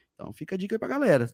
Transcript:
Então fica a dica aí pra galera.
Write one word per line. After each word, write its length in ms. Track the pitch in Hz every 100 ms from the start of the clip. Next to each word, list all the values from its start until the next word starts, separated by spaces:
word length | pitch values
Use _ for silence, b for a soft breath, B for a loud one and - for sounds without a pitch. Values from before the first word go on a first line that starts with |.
| b
Então 180 | - -
fica 220 | - 151
a 40 | 190
dica 180 | 196 220
aí 20 |
pra 100 | -
galera. 400 | 277 262 143 117